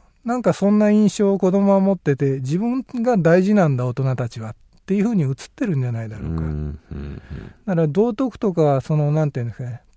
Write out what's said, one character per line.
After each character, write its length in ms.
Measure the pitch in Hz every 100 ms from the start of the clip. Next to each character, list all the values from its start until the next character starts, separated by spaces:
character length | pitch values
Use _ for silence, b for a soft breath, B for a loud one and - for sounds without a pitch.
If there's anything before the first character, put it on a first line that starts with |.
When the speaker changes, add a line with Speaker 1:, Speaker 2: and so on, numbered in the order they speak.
| b _
Speaker 1:
な 120 | 233 247
ん 60 |
か 100 | 196
そ 180 | - 196
ん 80 | 208
な 120 | 214
印 280 | 214 208 -
象 160 | 202
を 40 | 196
子 120 | 185
供 220 | 196 196
は 80 | 196
持 140 | 196
っ 40 | 190
て 160 | 151
て、 200 | 135 139
自 220 | 135 131 170
分 280 | 233 262 - 247
が 140 | 233 220
大 260 | 160 180
事 120 | 190
な 140 | 208 160
ん 80 | 127
だ、 100 | 123
大 80 |
人 200 | 120 131
た 140 | 127 120
ち 100 | 117
は 120 | 110
っ 40 | - _ _ -
て 80 |
い 60 | 202
う 20 |
ふ 40 | 208
う 60 | 208
に 80 |
映 20 | 135
っ 80 | 135 - -
て 100 | 220
る 100 | 139
ん 40 |
じ 60 | 123
ゃ 20 |
な 140 | 113
い 40 | 110
だ 100 | 107
ろ 140 | 76
う 40 | 82
か。 60 |
Speaker 2:
う 20 |
ん、 20 | 78
う 40 |
ん、 300 | 76 76 71 -
う 20 |
ん。 220 | 71 71 69
Speaker 1:
だ 580 | - 64 - - -
か 0 |
ら 140 | 170 156
道 260 | 151 233
徳 240 | 214 262 -
と 140 | 214
か、 280 | 170 151 135
そ 160 | - 151
の、 140 | 147
な 160 | 156 147
ん 60 |
て 80 | 127
い 20 |
う 40 | 117
ん 20 |
で 60 |
す 40 | -
か 60 |
ね、 160 | 123 117 _